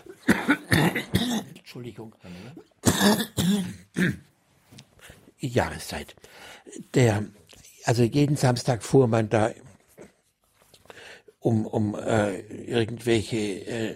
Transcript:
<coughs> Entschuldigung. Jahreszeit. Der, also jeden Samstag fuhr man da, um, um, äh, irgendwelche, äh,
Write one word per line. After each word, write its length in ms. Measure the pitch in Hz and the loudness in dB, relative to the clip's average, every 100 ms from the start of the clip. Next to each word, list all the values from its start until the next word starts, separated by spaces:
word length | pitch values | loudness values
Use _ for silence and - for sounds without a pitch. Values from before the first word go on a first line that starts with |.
| - - - | -20 -6 -2
<coughs> 1300 | - - 294 - 160 156 494 - - 247 226 - - | 0 0 -2 0 2 2 -2 -4 -4 -2 -4 -8 -16
Entschuldigung. 580 | - 131 123 101 110 - 92 87 113 160 - _ - - 202 214 226 - 180 202 180 - - - 180 - - _ _ _ _ - - _ - - - _ | -18 -16 -14 -14 -18 -20 -20 -18 -18 -20 -20 _ 0 4 4 2 0 -2 2 2 -2 -10 -10 -2 0 -2 -10 _ _ _ _ -20 -20 _ -20 -20 -20 _
Jahreszeit. 760 | 135 120 82 80 - 80 - - - - - - - - - | -2 0 -2 -4 -10 -10 -12 -18 -20 -20 -20 -20 -18 -18 -2
Der, 320 | 139 120 101 104 - _ - - - | 2 4 2 -4 -14 _ -20 -20 -8
also 200 | - 117 | -2 2
jeden 340 | 117 139 147 147 | 2 4 2 4
Samstag 440 | 131 120 - 120 | 2 2 0 -4
fuhr 280 | - 139 123 | 4 4 6
man 180 | 113 107 | 4 2
da, 240 | 113 110 - - - _ - - _ _ _ _ _ _ - _ - - - - _ | 2 2 -2 -16 -20 _ -20 -20 _ _ _ _ _ _ -20 _ -20 -20 -20 -20 _
um, 260 | - 110 107 | 0 0 0
um, 300 | 120 104 104 | -2 -2 -2
äh, 440 | - 113 104 95 | -2 0 0 -2
irgendwelche, 960 | - - - 120 113 117 120 113 101 117 | -10 -14 -4 -2 -2 -4 0 0 0 -4
äh, 580 | 104 90 - 117 110 | -4 -6 -8 -6 -6